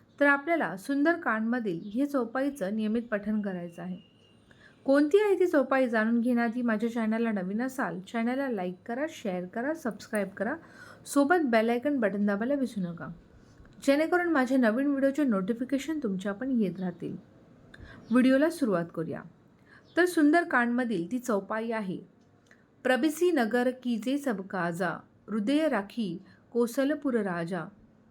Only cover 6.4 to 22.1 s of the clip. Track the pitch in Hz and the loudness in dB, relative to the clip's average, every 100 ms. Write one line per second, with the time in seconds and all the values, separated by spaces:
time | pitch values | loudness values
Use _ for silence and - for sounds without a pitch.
6.4 | 233 240 240 220 233 233 220 226 233 202 | 0 0 0 0 0 0 0 0 0 0
7.4 | 180 214 262 262 196 175 185 233 226 254 | -2 -2 -4 -4 -4 -4 -6 -2 -2 0
8.4 | 277 214 180 180 - 240 320 320 214 180 | -2 -2 -4 -6 -8 -4 -6 -4 -4 -4
9.4 | 180 220 262 320 240 202 - 214 190 - | -4 -4 -4 -4 -6 -8 -6 -4 -4 -4
10.4 | 202 330 - - - - - 285 277 359 | -6 -6 -10 -20 -20 -20 -2 2 4 4
11.4 | 277 226 226 240 285 285 208 202 208 202 | 4 2 2 0 0 0 0 0 0 0
12.4 | 240 285 254 202 175 165 156 170 - - | 0 0 -2 -4 -6 -6 -12 -14 -20 -20
13.4 | - - - - - 285 320 349 339 302 | -20 -20 -20 -4 0 2 2 2 2 2
14.4 | 247 262 233 226 285 277 269 277 285 196 | 2 4 4 2 0 2 2 2 2 2
15.4 | 190 233 247 269 294 311 233 190 208 202 | 0 -2 -2 -2 -2 -4 -2 -4 -4 -6
16.4 | 262 247 190 175 185 175 - - - - | -2 0 0 -2 -6 -6 -10 -10 -14 -20
17.4 | - - - - - - - 233 254 269 | -20 -20 -20 -20 -20 -20 0 4 6 6
18.4 | 320 330 247 175 170 - 165 - - - | 4 2 0 0 -2 -6 -8 -8 -12 -20
19.4 | _ _ _ - - - 349 330 294 339 | _ _ _ -20 -4 2 2 4 6 6
20.4 | 330 262 240 240 240 190 175 247 247 202 | 4 2 2 0 0 -2 -2 -4 -2 -2
21.4 | 196 214 226 220 190 170 - | -2 -4 -4 -4 -4 -8 -12